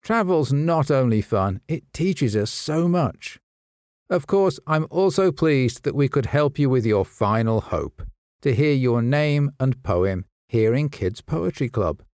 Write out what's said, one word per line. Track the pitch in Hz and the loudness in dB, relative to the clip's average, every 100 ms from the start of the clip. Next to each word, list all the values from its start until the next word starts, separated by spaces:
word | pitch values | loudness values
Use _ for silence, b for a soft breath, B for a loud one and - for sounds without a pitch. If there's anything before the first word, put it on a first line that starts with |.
Travel's | - 233 190 175 139 | -2 0 2 2 2
not | 139 160 165 143 | 0 2 0 2
only | 143 127 110 | 2 2 0
fun, | 101 107 95 92 _ | 0 0 0 -4 _
it | 156 _ | -8 _
teaches | - 170 185 131 107 | -4 -4 0 0 0
us | 101 | -4
so | - - 151 175 | -6 -4 -2 0
much. | 175 135 - - - _ _ _ _ _ _ _ | 0 0 -4 -18 -20 _ _ _ _ _ _ _
Of | 180 143 | -4 0
course, | 196 190 - - | 2 2 0 -2
I'm | 156 156 | -2 -2
also | 151 190 - 190 | 0 0 2 0
pleased | 151 160 143 127 - | 2 2 2 2 -2
that | - 135 | -6 0
we | 139 | 0
could | 143 120 | 0 0
help | 143 147 143 | 0 0 0
you | 143 | 2
with | 127 113 | 2 2
your | 104 92 | 2 0
final | - 104 110 113 113 | -2 0 0 0 -2
hope, | - 82 69 _ - - _ _ | -2 -4 -6 _ -16 -16 _ _
to | 139 | -2
hear | 117 151 | 2 2
your | 143 127 117 | 2 2 2
name | 117 143 151 147 143 - | 2 0 2 2 0 0
and | 131 127 | -2 -2
poem | - 90 95 95 95 _ _ | -2 0 0 -2 -8 _ _
here | 117 110 | 0 2
in | 123 147 | 2 -2
Kids | 143 92 101 | -2 -4 -6
Poetry | - 156 175 - 120 | -6 -4 -4 -4 -4
Club. | 117 90 78 - | -2 -2 -4 -12